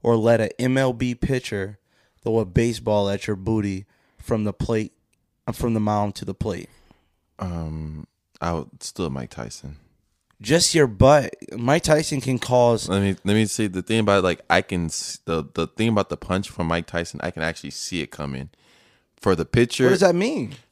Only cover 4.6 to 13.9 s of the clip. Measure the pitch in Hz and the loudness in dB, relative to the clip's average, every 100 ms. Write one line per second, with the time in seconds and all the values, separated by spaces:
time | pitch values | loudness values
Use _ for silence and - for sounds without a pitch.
4.6 | - 110 110 _ _ _ _ _ - 110 | -2 -2 -2 _ _ _ _ _ -10 -4
5.6 | 120 113 104 104 104 - 98 95 107 90 | -2 0 2 0 0 -4 -10 -6 -6 -6
6.6 | - _ _ _ _ _ _ - 92 85 | -10 _ _ _ _ _ _ -10 -8 -6
7.6 | 80 78 78 78 - _ _ _ 85 82 | -6 -8 -10 -12 -16 _ _ _ -4 -4
8.6 | 65 - - - 85 67 60 - 57 - | -6 -14 -14 -6 -6 -6 -10 -12 -14 -14
9.6 | 67 76 _ _ _ _ _ _ 104 165 | -16 -18 _ _ _ _ _ _ 0 2
10.6 | 170 165 135 98 131 147 127 - - 123 | 4 4 2 6 8 8 4 -10 -14 -4
11.6 | 120 160 - 156 156 143 127 127 - 123 | 0 2 4 2 2 -4 -2 -2 2 4
12.6 | 120 113 - 98 98 92 98 107 107 - | 4 4 0 0 0 0 0 2 2 0
13.6 | 107 92 90 | -2 -2 -2